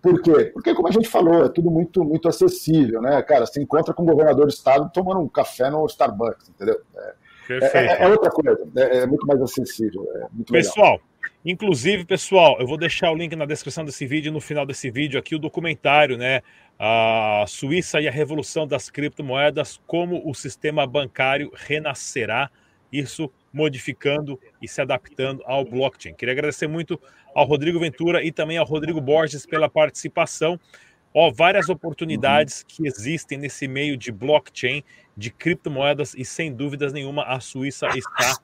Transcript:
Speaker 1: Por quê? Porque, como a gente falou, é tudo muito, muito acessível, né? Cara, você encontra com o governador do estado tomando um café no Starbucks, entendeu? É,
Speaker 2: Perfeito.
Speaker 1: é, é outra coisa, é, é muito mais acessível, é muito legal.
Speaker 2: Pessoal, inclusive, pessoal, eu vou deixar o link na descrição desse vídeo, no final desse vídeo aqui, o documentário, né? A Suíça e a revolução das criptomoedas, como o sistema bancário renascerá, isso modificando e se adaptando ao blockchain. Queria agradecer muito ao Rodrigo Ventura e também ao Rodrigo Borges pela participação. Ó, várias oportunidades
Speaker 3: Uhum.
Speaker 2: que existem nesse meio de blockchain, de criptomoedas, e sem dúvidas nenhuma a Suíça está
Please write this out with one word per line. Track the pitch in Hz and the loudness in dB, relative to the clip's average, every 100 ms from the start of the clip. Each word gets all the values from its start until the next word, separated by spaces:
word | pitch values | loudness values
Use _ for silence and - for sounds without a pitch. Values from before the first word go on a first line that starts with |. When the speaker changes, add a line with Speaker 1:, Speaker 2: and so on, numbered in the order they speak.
Speaker 1:
Por | 180 - | 4 4
quê? | 175 151 - | 6 6 4
Porque, | - - | -2 -2
como | - - | 0 2
a | |
gente | 214 - | 2 2
falou, | - 170 170 | 2 4 6
é | 131 | 4
tudo | - 170 | 2 2
muito, | 160 170 190 | 2 0 0
muito | 156 156 170 | 2 2 0
acessível, | 160 185 180 - 160 127 113 | 4 2 2 2 4 4 2
né? | 123 143 | 2 0
Cara, | - 143 | 4 4
você | 113 143 | 4 -4
encontra | 143 151 165 | 0 0 0
com | - | 0
o | 170 | 2
governador | 147 156 135 147 | 6 6 6 4
do | |
estado | - - 139 151 | 2 2 4 2
tomando | - 185 190 | -2 -2 -2
um | 151 | -2
café | - 160 - 127 | -2 -2 0 -2
no | 151 | 0
Starbucks, | 151 - 139 101 113 98 _ | -2 0 -2 0 -4 -4 _
entendeu? | _ 101 107 _ - | _ -2 -2 _ -16
É, | 104 - _ _ - | -16 -16 _ _ -8
Speaker 2:
Perfeito. | 127 131 - | 0 2 4
Speaker 1:
é, | 165 175 | 2 4
é | 185 | 6
outra | 220 175 | 6 4
coisa, | - 170 110 - 120 | 2 2 0 0 0
é, | 131 127 | 2 4
é | 127 | 2
muito | 147 143 | 0 2
mais | 139 | 0
acessível, | 127 - 120 - 110 92 98 | 0 -4 -6 -4 -6 -6 -10
é | - - | -10 -12
muito | 113 113 | -12 0
legal. | 233 - | 0 0
Speaker 2:
Pessoal, | - 185 110 _ _ - _ | 6 6 6 _ _ -16 _
inclusive, | 160 180 208 147 139 208 180 | -8 -4 0 0 2 0 -2
pessoal, | 190 - 190 160 120 | -4 4 8 8 6
eu | 123 | -2
vou | 156 | -2
deixar | 165 - 175 | -4 0 0
o | |
link | 160 170 160 | 0 -6 -6
na | |
descrição | 143 156 - 160 | -6 -6 -8 -10
desse | 156 - 135 | -10 -10 -6
vídeo, | 151 151 | -4 -4
no | 156 | -8
final | - 147 | -6 -6
desse | 139 135 135 | -6 -6 -8
vídeo | 117 147 127 | -6 -4 -4
aqui, | - | -6
o | 160 | -8
documentário, | 147 - 165 151 143 147 147 120 | -6 -6 -6 -4 2 4 4 2
né? | 123 131 _ _ _ _ | -2 -2 _ _ _ _
A | 107 113 113 113 107 104 104 | 0 2 2 2 0 0 -2
Suíça | - 135 175 - 156 | -4 -4 -4 -2 -2
e | 151 | -2
a | |
revolução | 131 147 151 135 165 151 | -2 -4 -4 -6 -6 -4
das | 143 - | -4 -6
criptomoedas, | - 147 - 143 131 147 147 139 - _ | -8 -8 -8 -6 0 0 0 -6 -10 _
como | 165 175 175 | -4 -2 -4
o | 160 | -6
sistema | 131 147 - 151 151 135 | -10 -12 -8 -4 -2 -2
bancário | 135 139 - 165 170 143 | -2 -4 -2 -2 0 -4
renascerá, | - - 151 156 123 - 135 107 113 139 _ _ _ _ | -12 -6 -4 -4 -10 -8 -6 -4 -4 -4 _ _ _ _
isso | 143 135 - 156 _ _ | -8 -8 -8 -10 _ _
modificando | 139 151 131 - 131 147 147 147 135 _ _ | -2 -2 -2 -10 -4 -2 -2 -4 -12 _ _
e | - | -12
se | - | -6
adaptando | 135 131 _ - 135 135 | -2 -4 _ -6 -6 -6
ao | - 135 | -4 -4
blockchain. | 123 123 131 - - | -2 -2 -2 -4 -20
Queria | 80 117 | -8 -4
agradecer | 127 147 143 156 | -2 -4 -4 -6
muito | 160 165 165 _ _ _ | -6 -8 -10 _ _ _
ao | - 139 | 0 2
Rodrigo | 147 151 170 | 2 0 -2
Ventura | 165 - 170 170 | -4 -2 0 0
e | 156 | -2
também | - 156 165 | -4 -4 -2
ao | 151 | -2
Rodrigo | 156 156 160 | -2 -4 -4
Borges | 131 151 160 151 - | 2 2 2 -6 -6
pela | 160 151 | -2 0
participação. | 160 151 - 156 - 160 - 160 175 _ _ _ _ _ | 2 0 0 -8 -4 -4 -2 -4 -4 _ _ _ _ _
Ó, | 151 160 | 4 4
várias | 113 170 196 160 | 6 4 4 0
oportunidades | 170 170 147 165 151 135 143 151 - | -4 -6 -8 -6 -2 4 4 2 -4
Speaker 3:
Uhum. | - | -18
Speaker 2:
que | - 151 | -6 -6
existem | 127 113 165 - 139 | -4 -6 -6 -6 -10
nesse | 139 - 135 | -10 -8 -8
meio | 131 147 135 | -4 -4 -4
de | 123 | -10
blockchain, | 104 127 151 - - 127 143 - _ _ - | -8 2 2 2 -6 -4 -4 -10 _ _ -14
de | 110 | -14
criptomoedas, | _ 165 170 - 135 143 143 147 - | _ -4 -4 -6 -2 0 0 -4 -8
e | |
sem | 127 - 160 | -12 -8 -8
dúvidas | 117 143 139 143 | -6 -8 -4 -6
nenhuma | 143 135 147 | -6 -8 -8
a | 127 131 | -6 -6
Suíça | - 131 139 - 143 131 | -8 -8 -8 -6 -4 -4
está | - - 123 - | -6 -2 -2 -2